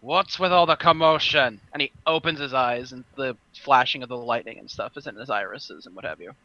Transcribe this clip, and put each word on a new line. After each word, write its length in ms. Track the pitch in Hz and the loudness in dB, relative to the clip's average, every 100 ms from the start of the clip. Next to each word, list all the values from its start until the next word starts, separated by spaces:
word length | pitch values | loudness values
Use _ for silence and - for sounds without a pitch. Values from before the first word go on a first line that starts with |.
What's 380 | 113 165 196 - | -2 -2 0 -2
with 140 | 185 | 2
all 140 | 180 170 | 4 4
the 100 | 160 | 4
commotion? 840 | 175 160 160 156 - 156 131 107 _ | 4 6 6 4 2 2 2 0 _
And 100 | 147 | -6
he 100 | 139 _ - | -6 _ -2
opens 320 | 160 160 156 | -2 0 -4
his 160 | 143 | -4
eyes, 380 | 131 127 120 123 | 0 0 -2 -6
and 120 | 127 127 - | -14 -20 -8
the 200 | 135 123 _ - | -6 -6 _ -20
flashing 380 | - 135 127 147 | 2 4 4 -2
of 60 | 127 | -8
the 80 | 123 | -10
lightning 420 | 120 120 - 113 | -4 -4 -4 -16
and 120 | - | -18
stuff 260 | - 107 - | -10 -10 -10
is 100 | 143 | -16
in 100 | 104 | -16
his 140 | 123 | -6
irises 560 | 104 98 107 - 78 - | -6 -6 -10 -16 -18 -20
and 100 | 92 | -14
what 80 | |
have 160 | 95 78 | -12 -12
you. 160 | 87 - | -16 -20